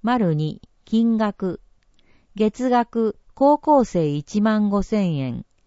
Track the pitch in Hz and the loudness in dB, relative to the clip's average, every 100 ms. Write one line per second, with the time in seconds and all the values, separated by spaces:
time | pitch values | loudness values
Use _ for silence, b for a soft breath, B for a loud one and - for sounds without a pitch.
0 | 220 247 185 151 156 - - _ _ 220 | -2 0 0 0 -4 -8 -20 _ _ 0
1 | 233 220 214 - 190 165 _ _ _ _ | 2 0 -2 -4 -8 -8 _ _ _ _
2 | _ _ _ 202 214 - 254 240 240 233 | _ _ _ -2 -2 0 0 0 0 -2
3 | 220 - _ - 277 294 - 285 226 180 | -2 -4 _ 0 2 4 4 4 4 0
4 | 156 147 147 208 214 214 208 202 208 214 | -2 -2 -4 -2 0 0 0 -2 -2 -2
5 | 185 151 131 117 - _ | -2 -2 -6 -8 -14 _